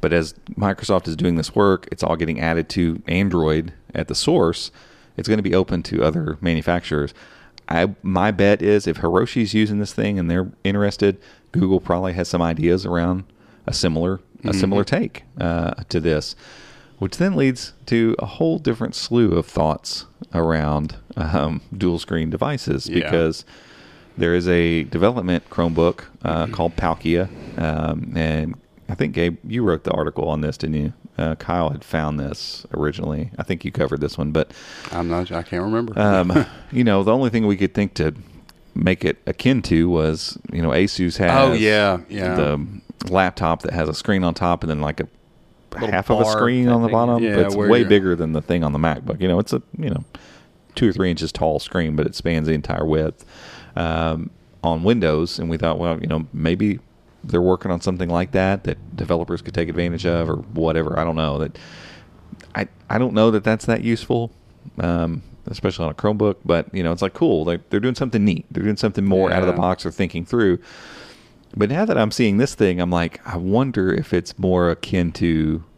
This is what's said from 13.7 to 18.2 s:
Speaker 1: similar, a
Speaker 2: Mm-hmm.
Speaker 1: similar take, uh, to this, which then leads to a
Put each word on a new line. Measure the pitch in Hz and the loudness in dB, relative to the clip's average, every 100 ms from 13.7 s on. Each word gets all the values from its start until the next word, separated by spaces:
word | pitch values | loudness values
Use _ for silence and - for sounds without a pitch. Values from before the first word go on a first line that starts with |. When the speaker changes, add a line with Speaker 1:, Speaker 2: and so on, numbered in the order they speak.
Speaker 1:
similar, | - 90 80 87 95 | -2 0 0 -2 -4
a | _ - - | _ -10 -4
Speaker 2:
Mm-hmm. | 98 | 0
Speaker 1:
similar | 95 101 | 2 0
take, | 98 175 - - - - | 0 -2 -4 -8 -18 -6
uh, | 87 85 85 - - | -2 0 -2 -6 -4
to | 90 | -2
this, | 80 76 - - - - - - - - | 0 0 -2 -12 -20 -20 -20 -20 -20 -8
which | 98 - | -8 -2
then | 180 180 | 0 2
leads | 135 127 - - - | 0 0 -8 -16 -2
to | 117 113 | 2 2
a | - | 0